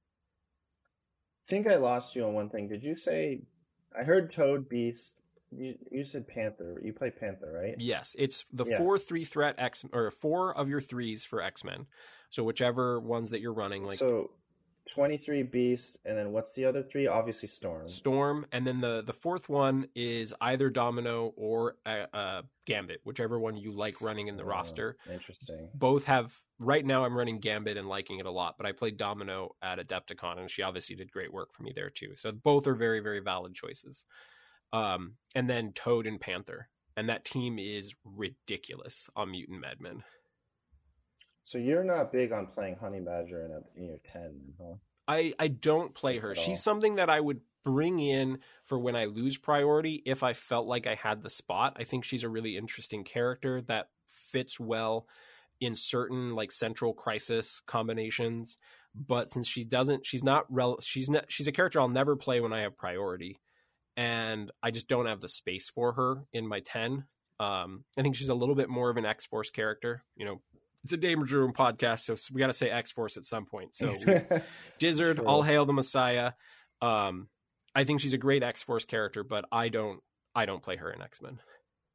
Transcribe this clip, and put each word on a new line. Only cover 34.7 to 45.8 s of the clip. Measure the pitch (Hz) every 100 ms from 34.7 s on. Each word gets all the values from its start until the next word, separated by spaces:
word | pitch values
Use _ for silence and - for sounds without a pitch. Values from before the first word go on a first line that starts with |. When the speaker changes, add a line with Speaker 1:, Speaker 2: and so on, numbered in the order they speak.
Speaker 2:
Um, | 113 104 90 87 113 _
and | 131 123
then | 120 110
Toad | - 120 120 110
and | 104
Panther. | - 90 - - 117 _ _ -
And | 110
that | 113
team | - 135 123 113
is | 98 104 98 -
ridiculous | 101 98 101 - - 95 - - - - -
on | - 95
Mutant | 90 - 92
Madmen. | 65 67 87 - - _ _ _ _ _ _ _ _ _ _ _ _ _
Speaker 1:
So | - 123
you're | 123 165
not | 185 170 135
big | 127 120
on | 110 95
playing | - 98 92
Honey | 98 98
Badger | 87 87 85 87
in, | 82
a, | 78 - 85
in | 87
your | 76 -
ten, | 87 82 71 69 82
huh? | 87 92 - _ -
Speaker 2:
I, | 156 165 -
I | 156
don't | 123 156 156